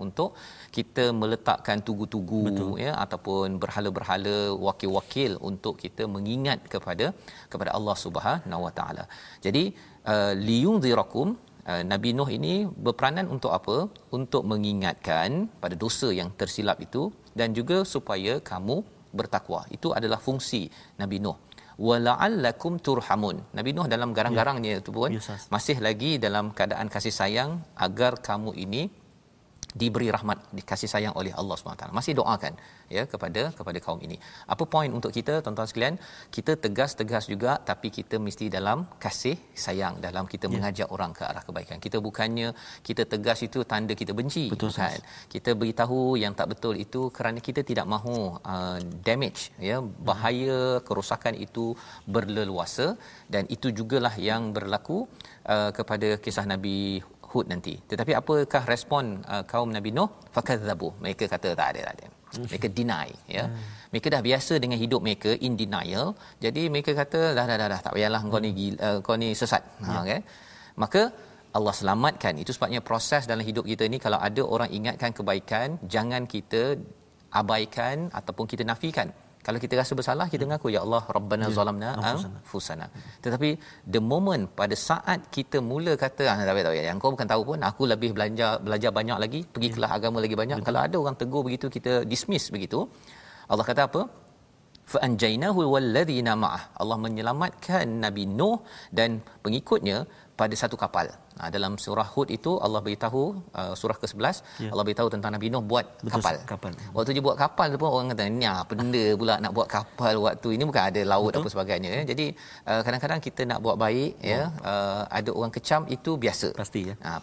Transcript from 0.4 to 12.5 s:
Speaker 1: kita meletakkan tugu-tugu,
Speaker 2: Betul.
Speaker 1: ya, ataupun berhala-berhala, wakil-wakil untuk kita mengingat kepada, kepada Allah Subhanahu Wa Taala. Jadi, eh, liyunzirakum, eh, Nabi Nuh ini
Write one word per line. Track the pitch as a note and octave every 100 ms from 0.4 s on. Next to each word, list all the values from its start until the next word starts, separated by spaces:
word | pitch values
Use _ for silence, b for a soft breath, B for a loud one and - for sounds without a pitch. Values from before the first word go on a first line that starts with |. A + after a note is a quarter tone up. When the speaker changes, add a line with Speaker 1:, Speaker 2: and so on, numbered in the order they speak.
| B B B -
Speaker 1:
kita | A#2 - B2 A#2
meletakkan | A2 A2+ - - - G#2 G2+
tugu-tugu, | G#2 G#2+ A2 F2 A2 G#2
Speaker 2:
Betul. | G2 F#2+ - B2+
Speaker 1:
ya, | - G2+
ataupun | F2+ - G2 F#2+ F#2+
berhala-berhala, | F#2+ - G#2 F#2+ - F#2 G2 G#2 G2+ G2 F#2+
wakil-wakil | F#2+ G2 F#2+ - C3 C3+ F#2+ F#2+
untuk | G2 A2 -
kita | F2+ - A2 G2
mengingat | G2+ B2 C3+ B2+ -
kepada, | G2 - F2 C3+ - B B B
kepada | - F#2+ G2+
Allah | G#2 G2 -
Subhanahu | E2+ G#2+ D#3+ B2 E2+ E2+
Wa | -
Taala. | - D#2 - B B B F#2+
Jadi, | B2 F#3+ - B B -
eh, | G#2+ G2+ F#2+ G#2+
liyunzirakum, | A#2 E3 A3 C3 A2+ F#2+ A2+ E3 A#3+ - - -
eh, | F2 F2+
Nabi | G2+ A2+ A#2+
Nuh | C#3 A2+
ini | C#3+